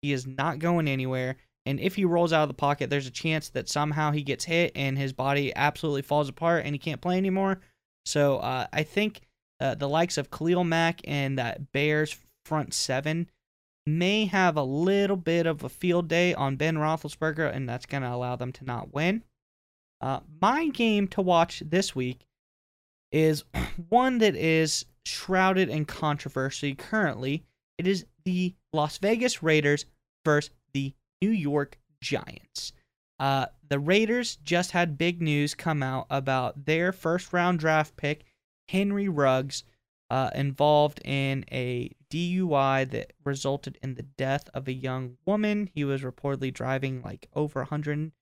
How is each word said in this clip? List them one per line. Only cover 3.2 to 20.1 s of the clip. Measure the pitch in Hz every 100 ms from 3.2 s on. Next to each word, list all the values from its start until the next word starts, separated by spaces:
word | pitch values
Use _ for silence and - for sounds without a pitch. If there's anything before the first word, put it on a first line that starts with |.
| 170 160 -
that | 131 -
somehow | 151 151 151 151
he | 147
gets | 139 135 -
hit | 165 175 -
and | 139 135
his | 139
body | 127 135 143 139 -
absolutely | 143 - 160 139
falls | 135 151 143
apart | - 165 170
and | - 147
he |
can't | - 135
play | 175 180
anymore. | 190 190 196 190 _ _ _ _ -
So, | 151 143 135
uh, | - 127 -
I | -
think, | 156 - 214 214 _ _ _ _
uh, | 135
the | 127 139
likes | 151 175 -
of | 139
Khalil | - 165 180
Mack | 175 165 165 170 -
and | 143 135 135
that | 120 - 143
Bears | 135 147 151 156 - _ _
front | - 156 143 -
seven | - 131 151 160 170 _ _ _ _ _ -
may | 156 180 208 214
have | 196 180 151
a |
little | 135 139 180 196 202 196
bit | 170 170 165
of | 151
a | 131
field | - 180 175 170
day | 165 180 190
on | 135 135
Ben | 156 160
Roethlisberger, | 151 160 151 - 160 156 156
and | 127 131
that's | 120 -
gonna | 139 127
allow | 123 123 123
them | 123
to | - 131
not | 120 98
win. | 139 165 220 - _ _ _ _ _ _ _
Uh, | 135